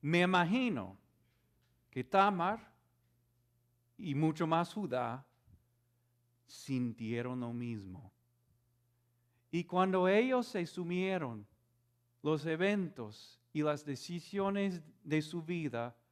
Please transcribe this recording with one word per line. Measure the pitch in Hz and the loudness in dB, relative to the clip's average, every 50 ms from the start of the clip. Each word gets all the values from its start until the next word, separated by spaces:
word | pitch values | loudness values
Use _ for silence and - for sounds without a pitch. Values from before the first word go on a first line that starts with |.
| - | 0
Me | 147 165 175 | 2 4 4
imagino | 180 180 185 180 175 165 202 254 262 240 190 123 98 92 95 - _ _ _ _ _ _ _ _ _ _ _ _ _ _ _ _ _ _ | 4 4 4 4 4 4 2 2 2 0 -2 -4 -6 -8 -12 -18 _ _ _ _ _ _ _ _ _ _ _ _ _ _ _ _ _ _
que | - 131 123 | -8 -8 -6
Tamar | - - 196 196 208 202 180 170 185 214 220 - - _ _ _ _ _ _ _ _ _ _ _ _ _ _ _ _ _ _ _ _ _ _ _ _ _ | 2 6 6 6 6 4 2 0 0 -2 -4 -8 -18 _ _ _ _ _ _ _ _ _ _ _ _ _ _ _ _ _ _ _ _ _ _ _ _ _
y | _ - 131 139 | _ -6 -4 0
mucho | 143 156 160 156 156 175 | 2 2 2 2 0 0
más | 160 160 165 175 - - | 2 2 2 2 0 -4
Judá | 214 202 151 120 127 123 117 117 131 139 _ _ _ _ _ - _ _ _ _ _ _ _ _ _ _ _ _ _ _ _ _ _ _ | -6 -6 -2 -2 -2 -2 -2 -4 -8 -12 _ _ _ _ _ -20 _ _ _ _ _ _ _ _ _ _ _ _ _ _ _ _ _ _
sintieron | _ - - - - 139 127 123 120 110 120 113 110 117 117 120 127 127 127 | _ -20 -18 -8 -4 -2 -2 -2 -2 -4 -6 -6 -4 -4 -4 -4 -4 -6 -6
lo | 123 120 117 | -6 -6 -6
mismo. | 120 120 120 117 107 98 95 92 - - 95 _ _ _ _ _ _ _ _ _ _ _ _ _ _ _ _ _ _ _ _ _ _ _ _ _ _ _ _ | -6 -6 -6 -6 -8 -8 -12 -14 -14 -16 -20 _ _ _ _ _ _ _ _ _ _ _ _ _ _ _ _ _ _ _ _ _ _ _ _ _ _ _ _
Y | - 170 170 | -4 -4 -4
cuando | 175 - 180 185 190 185 190 180 | 0 2 2 4 4 4 4 4
ellos | 185 196 208 240 254 262 247 240 | 6 6 6 4 4 2 0 0
se | - - 208 175 | 0 -2 -4 -4
sumieron | 156 - - 180 170 175 180 185 190 190 180 156 127 117 107 104 - _ _ _ _ _ _ _ _ _ _ _ _ _ _ - | -4 -4 -6 -4 -2 0 0 0 0 0 -2 -2 -4 -6 -8 -12 -16 _ _ _ _ _ _ _ _ _ _ _ _ _ _ 0
los | 147 156 151 139 | 0 0 2 0
eventos | 165 160 160 180 196 208 202 190 160 - - 117 107 104 - - - - _ _ _ _ | -2 0 2 4 4 4 2 0 -2 -4 -8 -10 -10 -10 -14 -20 -20 -20 _ _ _ _
y | 151 151 | 0 2
las | 151 147 143 151 | 2 2 0 -2
decisiones | 147 139 127 - - 175 175 160 - - 202 196 196 196 202 196 196 180 175 156 - - _ _ | -6 -6 -6 -6 -8 -8 -8 -8 -6 -2 0 0 0 2 2 0 0 -2 -4 -10 -14 -20 _ _
de | 156 151 156 151 | 0 0 0 0
su | 156 - 175 160 | 0 -6 -8 -4
vida | 156 180 170 160 143 117 117 117 120 120 _ _ _ | -4 -4 -2 -2 -2 -2 -2 -4 -4 -8 _ _ _